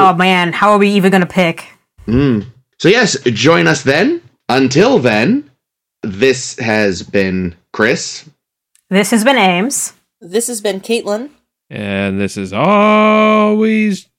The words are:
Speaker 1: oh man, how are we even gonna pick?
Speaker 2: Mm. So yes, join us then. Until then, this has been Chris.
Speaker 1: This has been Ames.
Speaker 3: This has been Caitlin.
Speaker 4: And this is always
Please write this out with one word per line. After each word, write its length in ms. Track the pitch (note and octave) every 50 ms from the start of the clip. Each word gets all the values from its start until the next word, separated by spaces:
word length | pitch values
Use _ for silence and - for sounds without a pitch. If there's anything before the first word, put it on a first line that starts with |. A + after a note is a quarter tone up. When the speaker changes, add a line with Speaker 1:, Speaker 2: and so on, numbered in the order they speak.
| G3 F#3+
Speaker 1:
oh 40 | F3
man, 400 | E3+ F#3 F#3 F#3 F3+ F3 E3+ D#3+
how 180 | - - G#3
are 60 | G#3 G#3
we 120 | G3+ G3+
even 220 | G3+ G3+ F3+ F#3+
gonna 140 | F#3+ F#3+ F3
pick? 400 | - - F#3+ F3+ E3 E3 - - - - _ _ _ _ - - -
Speaker 2:
Mm. 380 | A2 B2+ C#3+ C#3 B2 G#2+ G2 - - _ _ _ _ -
So 120 | - D3+
yes, 280 | G#3 A#3+ B3 - - - -
join 420 | B2+ A#2 G2+ A2 D3 E3 F3 E3+ E3
us 140 | D#3 D3
then. 400 | - B2+ C3+ D#3 G3 C4+ E4+ E4+ - _ _ _ _ -
Until 500 | A#2+ C3+ C3+ B2+ C3 C#3+ G3 B3+ C#4 G3+
then, 500 | A#2+ B2 A2 G#2 A2+ D#3+ A#3 C#4+ D4 - _ _ _ _ _ _ _ _ _ _ -
this 520 | A2+ F#2 G2 A2+ C3+ B2+ C3 - - - -
has 420 | A#2+ A2+ G#2+ G#2+ G#2+ G2+ F#2 F2
been 540 | - - - G2+ F#2+ F#2+ F#2 F#2 F#2 F2 E2+ - _ _ -
Chris. 520 | - G#2+ A2+ C#3+ - - - - - - - - _ _ _ _ _ _ _ _ _ _ -
Speaker 1:
This 180 | F#3 F#3+ G#3 F#3+
has 140 | - A3+ G#3
been 140 | C4 C#4 B3
Ames. 560 | G3+ F#3 F3+ F3 F#3+ C4 C#4 - - - - _ _ _ _ _
Speaker 3:
This 240 | - E3+ F3 A3 A#3 B3
has 140 | A#3+ A3
been 200 | G3+ G#3+ F#3+ F#3+
Caitlin. 480 | G3 - A#3 A#3 - G3 G#3 G#3+ B3 D4 - _ _ _ _ _ _ -
Speaker 4:
And 480 | - - G#2 G2+ G2 G2 G2 G2 F#2+ G2
this 160 | G2+ F#2+ - G#2+
is 160 | G2 F#2 F#2+
always 1500 | G#2+ C#3 F3+ G#3 G#3 G#3 G#3+ G#3+ G#3+ G#3+ G#3+ G#3+ G#3+ G#3+ G#3+ G#3+ G#3+ G#3+ G#3+ G#3+ G#3+ A3 A3 A3 A3 G#3+ G#3+ G3 F3+ - _ _